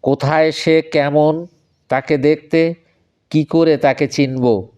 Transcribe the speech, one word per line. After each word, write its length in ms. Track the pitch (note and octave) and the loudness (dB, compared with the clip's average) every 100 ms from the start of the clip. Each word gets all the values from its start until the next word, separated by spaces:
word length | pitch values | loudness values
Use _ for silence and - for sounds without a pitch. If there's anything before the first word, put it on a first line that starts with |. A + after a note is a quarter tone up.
কোথায় 440 | C3+ C3+ C#3 D#3 D#3+ | -2 -2 0 0 0
সে, 220 | D3 - D#3+ D#3 | -2 0 0 0
কেমন, 420 | D#3 C#3+ D3 D3+ D#3+ F3 _ _ _ _ | -2 0 0 0 -2 -8 _ _ _ _
তাকে 240 | C3 - D3 | -6 -2 0
দেখতে 420 | C#3 D3+ - D#3+ E3 E3+ _ _ _ _ _ | 2 0 0 0 0 -4 _ _ _ _ _
কি 120 | D3+ | -2
করে 300 | D3+ E3 E3 C#3+ | 0 2 2 2
তাকে 300 | C#3+ C3 C#3+ | 0 0 -4
চিনব? 360 | - C3+ C3 B2 G#2+ F#2 | -2 -2 0 0 0 -4